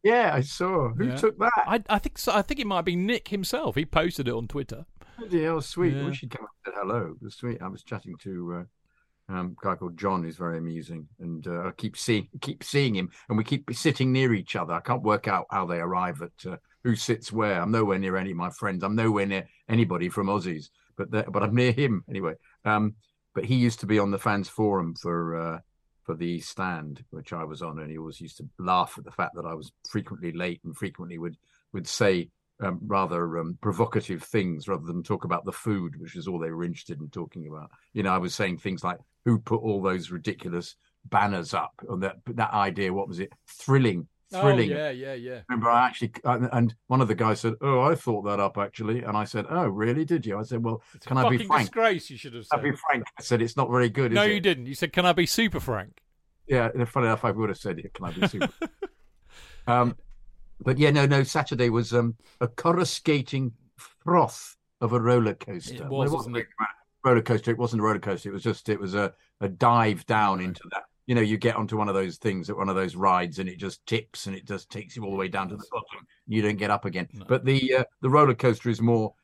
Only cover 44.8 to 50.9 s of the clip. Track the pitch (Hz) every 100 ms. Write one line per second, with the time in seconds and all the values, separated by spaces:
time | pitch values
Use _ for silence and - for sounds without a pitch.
44.8 | 151 127 131 131 123 123 - 120 117 117
45.8 | 123 117 117 - 123 120 123 127 120 -
46.8 | _ 131 117 98 110 107 117 113 139 131
47.8 | 139 165 - 107 101 101 98 101 101 -
48.8 | 107 120 117 104 104 107 104 165 147 98
49.8 | 113 139 156 170 113 101 110 120 117 113
50.8 | _